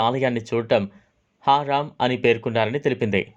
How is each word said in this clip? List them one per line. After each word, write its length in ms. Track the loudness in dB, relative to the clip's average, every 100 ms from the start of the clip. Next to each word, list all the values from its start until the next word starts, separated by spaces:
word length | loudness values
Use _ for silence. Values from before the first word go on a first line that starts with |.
| 0
ఆలయాన్ని 360 | 0 -2 -2 -4
చూడటం 340 | -4 0 0 0 -8 _ _ _ _ 0
హరాం 400 | 2 2 -2 -2 -2
అని 160 | -2 2
పేర్కొన్నారని 600 | 2 2 0 -2 -2 -2
తెలిపింది. 440 | -2 -2 0 -2 -2